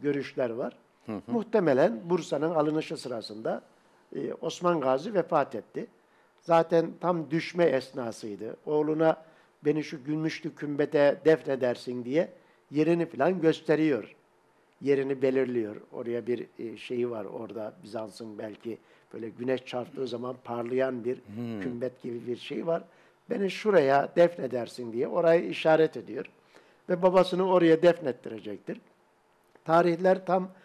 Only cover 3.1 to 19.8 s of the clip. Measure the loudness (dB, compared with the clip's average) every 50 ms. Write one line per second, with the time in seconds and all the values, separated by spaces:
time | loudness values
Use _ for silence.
3.1 | -8 -8 -10 -12 -12 -8 -6 -6 -6 -6 -10 _ _ _ _ _ _ _ _ -12
4.1 | -10 -8 -6 -8 -8 -6 -8 -8 -6 -2 0 0 2 2 2 2 2 0 0 -2
5.1 | -2 -2 0 2 2 0 0 0 -4 -10 -10 _ -10 -10 -10 -12 _ _ _ _
6.1 | _ _ _ _ _ _ 0 2 4 4 4 4 2 2 2 0 -4 -4 -2 -2
7.1 | 0 -2 -2 -2 -2 -4 -4 -2 0 2 2 4 4 2 -2 -4 -8 -8 -6 -6
8.1 | -8 -8 -10 -10 -10 -10 -10 -12 -12 -10 -6 -2 0 0 0 0 0 2 4 2
9.1 | 2 2 -4 -20 _ _ _ _ _ _ -2 0 0 0 -2 -6 -10 -10 -6 -4
10.1 | -4 -2 -2 -4 -4 -4 -10 -10 -10 -8 -8 -6 -2 -2 -2 2 4 4 6 6
11.1 | 4 4 4 4 4 4 2 -4 -2 0 0 0 -2 -2 -6 -8 -8 -6 -4 0
12.1 | 0 0 0 0 -6 -20 _ _ _ _ _ -6 0 0 2 2 2 2 0 -4
13.1 | -2 0 0 0 2 2 2 2 2 2 0 0 2 2 4 2 2 0 -2 -8
14.1 | -16 _ _ _ _ _ _ _ _ _ _ _ _ -6 0 0 2 2 2 -2
15.1 | -2 0 0 2 2 2 0 0 0 -2 -2 -4 -6 -12 -16 -14 -12 -10 -6 -4
16.1 | -6 -4 -2 -4 -4 -4 -6 -12 _ -12 -12 -12 -12 -12 -10 -6 -4 -2 -2 -4
17.1 | -4 -8 -10 -10 -10 -12 -12 -10 -10 -10 -10 -10 -12 -14 -18 -12 -10 -10 -10 -10
18.1 | -12 -14 -14 -14 -12 -10 -10 -12 -12 -12 -12 -12 -12 -12 _ _ _ _ _ -18
19.1 | -14 -12 -12 -12 -10 -8 -4 -2 -2 -4 -4 -8 -8 -8